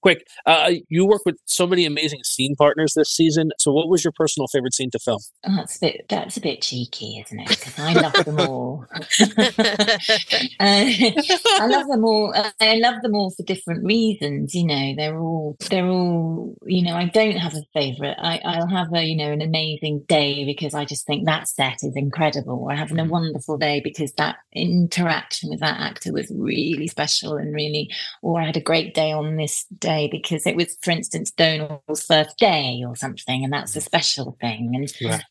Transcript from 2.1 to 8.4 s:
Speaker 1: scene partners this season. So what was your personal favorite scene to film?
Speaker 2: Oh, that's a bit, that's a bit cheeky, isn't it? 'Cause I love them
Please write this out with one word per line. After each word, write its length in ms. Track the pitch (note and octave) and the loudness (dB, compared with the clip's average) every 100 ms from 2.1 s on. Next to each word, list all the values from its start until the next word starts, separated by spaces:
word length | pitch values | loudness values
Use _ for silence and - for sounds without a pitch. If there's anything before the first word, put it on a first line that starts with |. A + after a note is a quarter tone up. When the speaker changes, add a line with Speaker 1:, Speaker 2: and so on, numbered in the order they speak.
| C#3+ | -4
Speaker 1:
scene 320 | A#2+ - C3 C#3+ | -6 -2 -2 4
partners 380 | D3 D3+ D#3 - | 4 6 2 4
this 140 | D3+ | 2
season. 400 | - D#3+ D#3 D#3+ - | 4 4 4 0 2
So 140 | - | 2
what 160 | C#3+ D#3+ | 2 4
was 160 | F3+ | 2
your 80 | D#3+ | 2
personal 320 | - D#3+ - C3 | 0 0 0 -2
favorite 280 | C#3+ B2+ | -2 0
scene 160 | - C3 | -2 -2
to 60 | A#2 | -2
film? 180 | - G#2+ - _ | -2 -2 -4 _
Speaker 2:
Oh, 120 | - F#3+ | -2 -2
that's 220 | - - | -2 -2
a 20 | |
bit, 260 | E3+ - - | -2 -2 -4
that's 280 | G3 - A3+ | -4 -4 -6
a 40 | |
bit 220 | F#3 - | -6 -4
cheeky, 580 | - B2 A#2+ - A2 A2 - | -6 -4 -6 -8 -12 -12 -12
isn't 140 | G#2 | -12
it? 80 | - | -4
'Cause 300 | - C3 - | -4 -4 -6
I 140 | D3+ | 2
love 300 | E3+ D3+ G4+ | 4 4 2
them 140 | - D3+ | 2 2